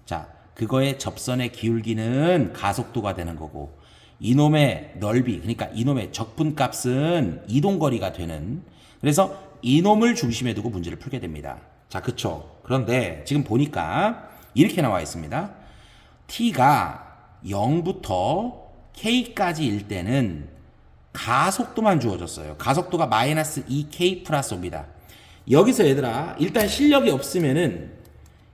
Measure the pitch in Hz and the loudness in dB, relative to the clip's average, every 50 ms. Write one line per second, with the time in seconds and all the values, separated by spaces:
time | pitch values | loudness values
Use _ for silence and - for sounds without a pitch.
0 | _ - 87 80 76 - - - - - _ - 113 104 131 131 135 139 131 131 | _ -10 -8 -8 -8 -12 -18 -20 -20 -20 _ -6 -4 0 2 2 2 0 -2 -4
1 | - - - - - - 123 127 123 117 - - - 113 113 113 104 110 113 110 | -6 -8 -8 -6 -6 -4 -2 -2 -2 -4 -6 -4 -2 0 0 0 0 -2 -2 -2
2 | 110 113 123 135 151 175 180 165 110 87 - - - 101 98 - 123 - - 117 | 0 0 0 2 2 4 4 2 2 0 -2 -2 -2 -2 -2 -2 -4 -4 -6 -4
3 | 104 101 92 - 85 82 82 76 78 76 69 69 78 76 - - - - - - | -4 -4 -4 -4 -6 -8 -8 -8 -12 -12 -10 -12 -12 -12 -14 -20 -20 -20 -20 -20
4 | - - - _ - 107 127 143 147 147 156 156 147 127 92 78 - - - 85 | -20 -20 -16 _ 0 2 4 4 6 6 6 4 4 2 2 -2 -8 -12 -10 -6
5 | 104 104 113 127 123 123 101 76 82 104 120 - 107 - - 107 117 139 139 123 | -4 0 0 2 2 0 -2 -4 -4 -6 -4 -4 -6 -6 -4 -2 0 0 0 0
6 | 98 - - - 113 - - - 160 156 147 - 131 123 - - - 123 127 135 | -2 -6 -8 -8 -8 -8 -4 -2 -2 -2 0 0 -2 -2 -2 -4 -2 -2 0 0
7 | 147 165 175 170 127 87 73 - - - 107 143 151 202 202 175 156 139 123 104 | 0 2 2 0 0 -2 -2 -6 -8 0 0 2 2 2 2 2 0 0 0 0
8 | 95 92 - - 87 82 80 76 76 98 131 175 - - - - - - - _ | -4 -6 -6 -6 -8 -8 -8 -8 -8 -8 -8 -10 -10 -16 -20 -20 -20 -20 -14 _
9 | - 143 147 190 190 190 - - - - - - - 120 135 160 175 208 214 214 | -2 0 2 2 2 0 -2 -8 -16 -20 -20 -8 0 2 4 4 6 6 6 6
10 | 233 240 233 - - 117 117 - 131 123 104 104 101 120 104 90 85 85 82 78 | 6 4 2 2 0 -2 -2 -2 -2 -2 -2 -2 -4 -6 -6 -6 -6 -8 -10 -10
11 | - - - 120 98 85 78 73 69 69 62 - - - _ _ _ _ - 95 | -10 -10 -8 -8 -8 -8 -10 -10 -10 -12 -12 -14 -16 -20 _ _ _ _ -10 -8
12 | - 127 117 - - 101 80 73 73 - - - - - 127 131 120 104 123 131 | -6 -6 -6 -4 -6 -6 -6 -6 -12 -16 -20 -20 -6 -2 -2 -2 0 0 0 0
13 | 113 87 80 - - - 143 147 127 - 107 127 147 143 - 92 80 78 95 143 | 0 -2 -6 -10 -6 -2 -2 -2 0 2 2 2 2 2 0 -4 -4 -2 -2 0
14 | 185 220 233 - - - - - - - - 113 165 208 - 185 151 120 101 87 | 0 -2 -2 -4 -10 -18 -20 -20 -20 -6 4 4 4 4 4 2 0 0 0 0
15 | 80 - - 85 78 76 101 143 185 202 - - - - - - - - - - | -2 -4 -8 -10 -10 -6 -6 -6 -6 -6 -10 -16 -20 -20 -20 -20 -20 -20 -20 -20
16 | - - - _ - - - - 233 233 175 131 127 139 147 120 92 78 - - | -20 -20 -20 _ -20 -16 -6 -2 -2 0 2 4 6 6 6 4 2 -2 -6 -10
17 | - - - - - - - - - 92 98 98 104 123 151 175 165 180 190 - | -16 -20 -20 -20 -20 -20 -20 -16 -10 -6 -2 0 0 2 2 0 0 -2 -4 -6
18 | - - 95 90 92 117 151 185 226 240 - - - - - - - - - - | -4 -4 -2 0 0 0 0 -2 -2 -4 -8 -12 -18 -20 -20 -20 -20 -20 -18 -6
19 | - 220 240 254 240 - - - 196 175 165 156 160 117 101 104 101 101 104 92 | -2 0 2 2 0 -2 -2 -2 -2 -2 0 0 0 0 -2 -2 -4 -6 -8 -6
20 | 87 101 127 139 123 101 85 73 69 67 - - - - - _ - - - - | -2 0 2 2 2 0 -2 -6 -10 -14 -16 -20 -20 -20 -20 _ -20 -20 -20 -20
21 | - _ - - - 107 120 135 156 185 190 - 240 - - 226 220 214 185 147 | -20 _ -14 -10 -4 0 2 2 2 2 0 -2 -4 -4 -4 0 2 4 4 4
22 | 117 113 95 87 92 - - 85 78 76 76 - - 113 135 170 - - - 160 | 2 0 -2 -4 -6 -10 -10 -12 -12 -12 -12 -6 -2 0 0 0 0 -2 0 0
23 | 165 120 110 110 120 143 156 160 156 151 - 143 - - 131 147 151 151 - - | 0 2 2 2 2 2 2 0 -2 -2 -4 -8 -6 -4 -4 -4 -4 -6 -4 0
24 | 180 180 190 180 - - 156 143 131 - 107 90 92 87 80 78 71 - - - | 0 0 0 0 -4 -4 -2 -2 -2 -4 -6 -6 -6 -8 -8 -8 -12 -12 -18 -20
25 | - - - - - - - - - - 123 151 202 240 247 - 196 143 135 139 | -20 -20 -20 -20 -20 -20 -20 -18 0 6 8 8 8 8 6 6 6 4 4 4
26 | 131 120 110 127 156 170 - - 151 190 - 233 208 202 - - 285 294 285 277 | 2 -2 -2 -4 -4 -6 -2 -2 -2 0 2 2 0 0 2 4 6 6 6 6
27 | 240 226 143 127 - - - 185 165 139 131 160 180 135 92 82 71 - - - | 6 4 2 2 -2 -2 -2 0 2 2 2 2 2 0 -2 -4 -10 -14 -16 -20
28 | - - - - - - - _ _ _ | -20 -20 -20 -20 -20 -20 -20 _ _ _